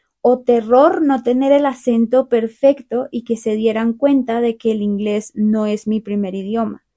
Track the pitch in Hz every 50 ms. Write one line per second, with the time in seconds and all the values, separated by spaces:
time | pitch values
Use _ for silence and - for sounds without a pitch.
0 | _ _ _ _ - 240 254 254 254 - 240 233 220 220 240 262 285 339 370 -
1 | 320 277 269 240 240 240 247 254 269 269 285 285 285 269 254 - - 247 233 226
2 | 233 220 254 254 254 262 247 226 220 226 - _ - 277 285 277 - - 226 240
3 | 262 - - 240 233 - 226 226 - 220 214 220 220 220 214 220 226 233 226 233
4 | 277 285 277 269 247 247 226 240 240 233 226 226 - 226 220 214 208 208 202 196
5 | 208 208 208 214 214 - - 208 208 214 220 220 214 208 214 208 - 208 220 220
6 | 220 202 208 208 202 185 185 196 190 202 220 233 226 - - - _ _ _